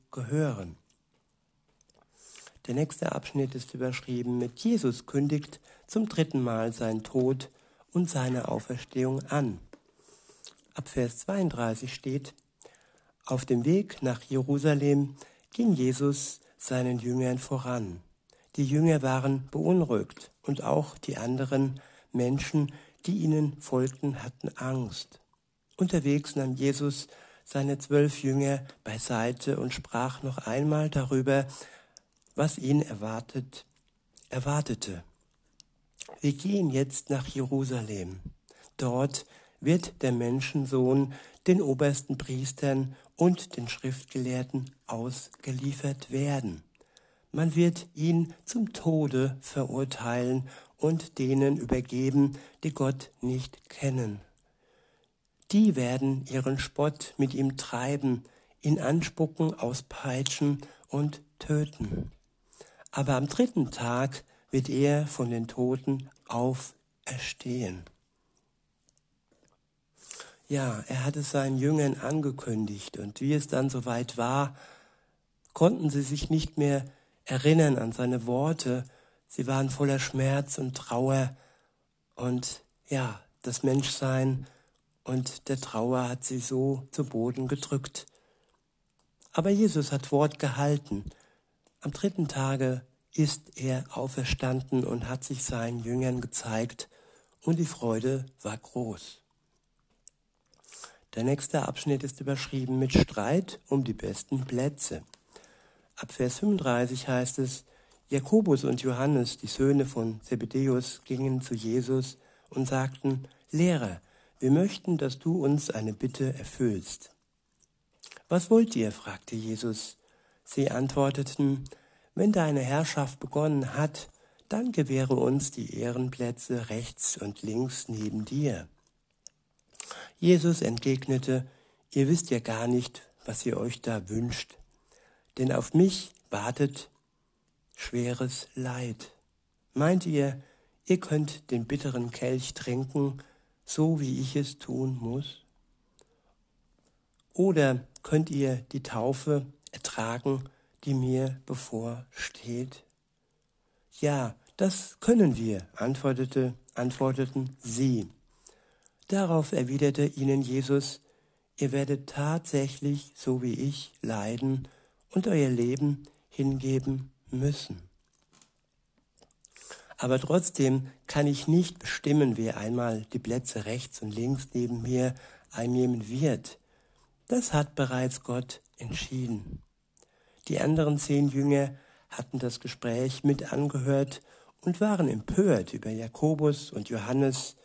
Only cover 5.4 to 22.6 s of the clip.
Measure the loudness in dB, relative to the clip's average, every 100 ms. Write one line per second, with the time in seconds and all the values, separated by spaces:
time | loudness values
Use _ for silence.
5.4 | -2 -14 -20 -20 -4 -2 0 0 0 2
6.4 | 0 0 0 -2 -2 -2 -2 0 2 0
7.4 | -6 -16 _ _ _ 0 0 0 0 -2
8.4 | -2 -4 -4 -8 -6 -2 0 0 -2 -2
9.4 | 0 -4 -12 -20 _ _ -20 -20 -20 -16
10.4 | -16 -16 _ -10 -6 -2 -2 -2 -4 0
11.4 | 0 0 -2 -2 -6 -8 -4 -4 -6 -16
12.4 | _ _ -20 -20 _ _ _ _ -4 -4
13.4 | 2 2 4 2 2 -4 -2 -2 -2 -2
14.4 | 0 2 4 4 4 4 2 -4 -20 _
15.4 | _ 0 4 4 2 2 2 0 -4 -10
16.4 | -18 _ -4 0 0 0 0 0 0 0
17.4 | -2 -4 -2 -4 -4 -8 -16 _ _ _
18.4 | _ -2 2 4 4 4 2 0 0 -2
19.4 | -2 -2 4 4 4 0 -2 -10 -20 _
20.4 | -4 -2 2 2 2 -6 -8 -6 -2 -2
21.4 | 0 2 2 -2 -14 -20 _ -2 0 0
22.4 | 0 0